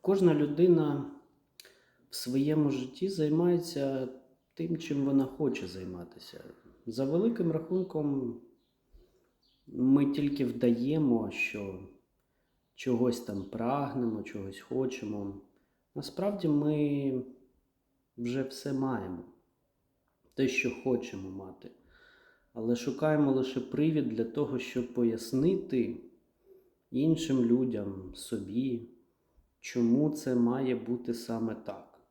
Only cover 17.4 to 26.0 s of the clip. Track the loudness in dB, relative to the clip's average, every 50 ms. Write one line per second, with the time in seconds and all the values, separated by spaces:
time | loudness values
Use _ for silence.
17.4 | _ _ _ _ _ _ _ _ _ _ _ _ _ _ _ -6 -4 -4 -2 -2
18.4 | -2 -4 -6 -8 -6 -4 -2 -2 -2 -2 -2 -4 -4 -6 -8 -10 -12 -16 -20 _
19.4 | _ _ _ _ _ _ _ _ _ _ _ _ _ _ _ _ _ _ _ 0
20.4 | 0 0 0 0 -2 -2 -4 -4 -2 0 0 0 -2 -4 -10 -10 -10 -10 -10 -12
21.4 | -12 -14 -16 -18 -20 -20 -20 _ _ _ _ _ -20 -20 _ _ _ _ _ _
22.4 | _ _ _ -4 0 0 0 2 0 -4 -2 0 2 2 4 4 4 4 4 2
23.4 | 2 0 -2 -4 -6 -4 0 2 2 4 4 2 0 0 0 0 -2 -2 0 -2
24.4 | -2 -2 -2 -4 -6 -4 -4 -4 -4 -4 0 2 2 2 2 0 -4 -2 -2 2
25.4 | 2 4 2 2 -2 -2 0 0 0 0 -2 -8